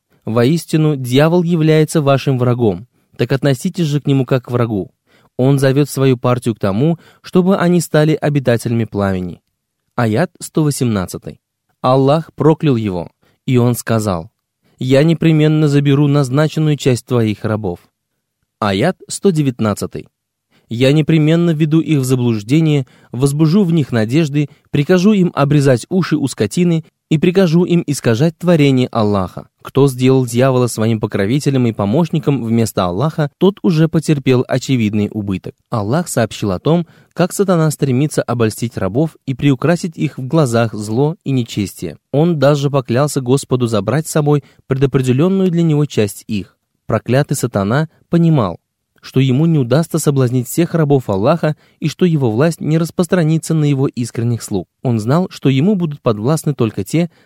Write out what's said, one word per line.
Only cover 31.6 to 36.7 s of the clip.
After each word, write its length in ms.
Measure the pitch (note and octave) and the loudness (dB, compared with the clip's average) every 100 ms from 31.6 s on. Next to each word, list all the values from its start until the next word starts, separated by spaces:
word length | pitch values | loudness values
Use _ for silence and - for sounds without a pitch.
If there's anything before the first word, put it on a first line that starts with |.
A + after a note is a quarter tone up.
| A#2+ | 0
и 60 | |
помощником 680 | A2 G2+ C3+ E3 D#3+ D3+ C#3 | 0 -2 0 0 -2 -2 -2
вместо 440 | A2+ A#2 A2 - F2+ | 0 0 0 -2 -2
Аллаха, 460 | F2+ D3+ D#3 D3 - | -2 -2 -2 -6 0
тот 200 | F#3 G3+ | 0 0
уже 260 | G#3 D#3 D#3+ | 0 2 2
потерпел 560 | E3+ - D3 C3 B2 - | 0 0 -2 2 0 0
очевидный 640 | B2+ - C3 G#2+ G#2+ G#2 | -4 -2 0 0 0 -2
убыток". 440 | A2 G2+ F#2 - - _ | -4 -6 -6 -6 -16 _
Аллах 360 | A#2 G2+ D3+ F3 | -4 -2 -2 -2
сообщил 440 | B2+ A2 - G#2+ | -2 -2 -2 -4
о 80 | F2+ | -2
том, 280 | C#3 | 0